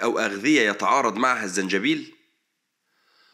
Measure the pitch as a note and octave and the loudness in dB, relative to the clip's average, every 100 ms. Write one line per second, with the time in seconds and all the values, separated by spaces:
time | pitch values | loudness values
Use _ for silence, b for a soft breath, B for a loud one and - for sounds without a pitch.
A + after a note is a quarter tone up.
0 | G#2 G2+ G#2+ G2+ A#2+ D3+ G#2+ G2 G2 C3 | -2 0 -2 -2 2 2 2 0 2 2
1 | A#2+ G2+ B2+ B2 G#2 F2+ F#2+ G2 A#2 D#3 | 2 0 0 0 -4 -4 -2 -2 -2 -4
2 | - - _ _ _ _ _ _ _ b | -6 -20 _ _ _ _ _ _ _ b
3 | b b b | b b b